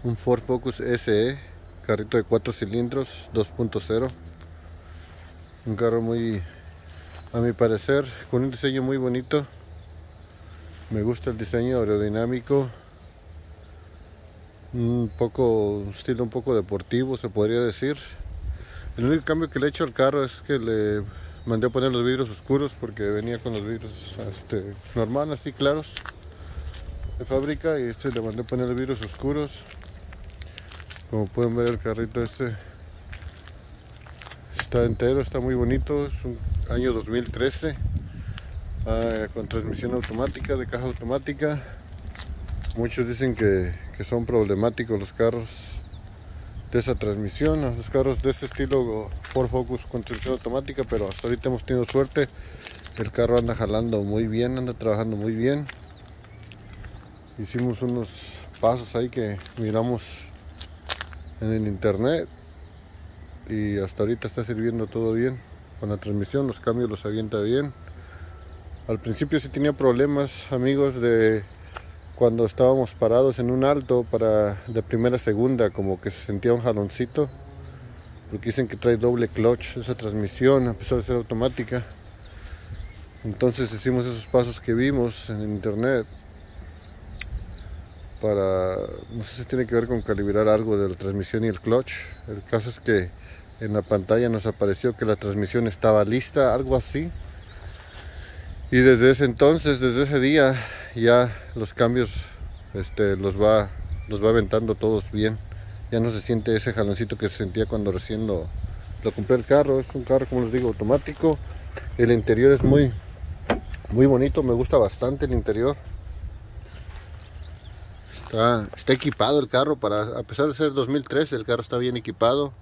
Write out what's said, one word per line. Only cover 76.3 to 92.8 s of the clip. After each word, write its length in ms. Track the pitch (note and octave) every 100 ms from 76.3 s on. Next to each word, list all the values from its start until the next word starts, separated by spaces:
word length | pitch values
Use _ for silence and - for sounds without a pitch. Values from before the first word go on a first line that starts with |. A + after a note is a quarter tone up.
| G2+ A#2+
un 80 | A#2+
jaloncito, 680 | A#2 G#2 G2+ - B2 - C#3+ - - - - - - - - - -
porque 140 | G#2 A#2
dicen 240 | A2+ A#2+
que 80 | G#2+
trae 180 | A#2+ A#2
doble 320 | A#2+ B2 A#2
clutch 480 | - A2 A#2+ - B2
esa 200 | A#2 A#2+
transmisión, 760 | A2 G#2 G2+ - B2+ C#3 B2
a 40 | G#2
pesar 240 | - B2
de 40 |
ser 140 | A2+ B2
automática. 640 | A2 A2+ C3 B2+ A2+ B2 A2+ - - - - - - - - - - - - - A2
Entonces 480 | G2+ B2+ A#2 A#2+
hicimos 320 | A2 B2+ B2+ B2
esos 220 | A#2 -
pasos 340 | B2+ A#2+ A#2
que 120 | -
vimos 560 | A#2 C3+ C#3 A#2+ A2 -
en 120 | G#2
internet 640 | G#2+ G#2 G#2+ G#2 B2 B2+ A2 - - - - - - - - - - - - - - - - - - - - -
para, 560 | A2 G2+ F#2+ F#2+ F#2 F#2 G1+ - -
no 120 | A#2 G#2
sé 140 | B2
si 40 |
tiene 240 | A#2+ B2+ A#2
que 80 | A#2
ver 120 | A#2
con 140 | A#2+
calibrar 460 | G#2+ G#2 G2+ G#2 G#2+
algo 300 | G#2+ A2 G#2
de 100 | G2
la 80 | F2+
transmisión 480 | G2 G2+ F#2 A2+
y 40 | A2+
el 120 | F#2
clutch. 360 | A2 A#2+ C3 - - - -
El 120 | G2+
caso 260 | - A2+ A#2
es 100 |
que 320 | A2+